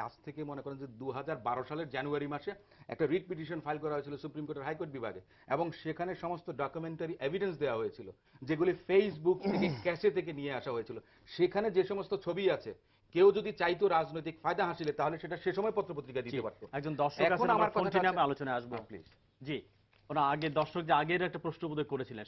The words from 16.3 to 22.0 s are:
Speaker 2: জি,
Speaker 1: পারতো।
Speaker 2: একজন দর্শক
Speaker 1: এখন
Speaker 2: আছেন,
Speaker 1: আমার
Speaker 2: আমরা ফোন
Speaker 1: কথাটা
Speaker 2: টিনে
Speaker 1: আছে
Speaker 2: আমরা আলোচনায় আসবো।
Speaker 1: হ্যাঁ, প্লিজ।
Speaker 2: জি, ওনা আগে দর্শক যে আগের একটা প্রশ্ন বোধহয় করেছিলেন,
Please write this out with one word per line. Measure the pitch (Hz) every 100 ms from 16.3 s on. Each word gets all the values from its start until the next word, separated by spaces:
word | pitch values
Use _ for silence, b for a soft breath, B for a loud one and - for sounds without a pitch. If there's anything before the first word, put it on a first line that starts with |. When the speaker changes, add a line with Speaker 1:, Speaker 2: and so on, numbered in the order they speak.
| 131
Speaker 2:
জি, | 110
Speaker 1:
পারতো। | - 104 139
Speaker 2:
একজন | 147 143
দর্শক | 143 143
Speaker 1:
এখন | 160
Speaker 2:
আছেন, | 180 247
Speaker 1:
আমার | 220
Speaker 2:
আমরা | 214 -
ফোন |
Speaker 1:
কথাটা | 185
Speaker 2:
টিনে | 190 185
Speaker 1:
আছে |
Speaker 2:
আমরা | 175 143
আলোচনায় | 139 139 123
আসবো। | 120 120
Speaker 1:
হ্যাঁ, | 110
প্লিজ। | 101 80 _ _ - 131
Speaker 2:
জি, | 139 - _ _ _ -
ওনা | 147 143
আগে | 151 156 151
দর্শক | 147 180 165
যে | 151
আগের | 156 175 180
একটা | 165 165
প্রশ্ন | 147 165
বোধহয় | 151 147
করেছিলেন, | 135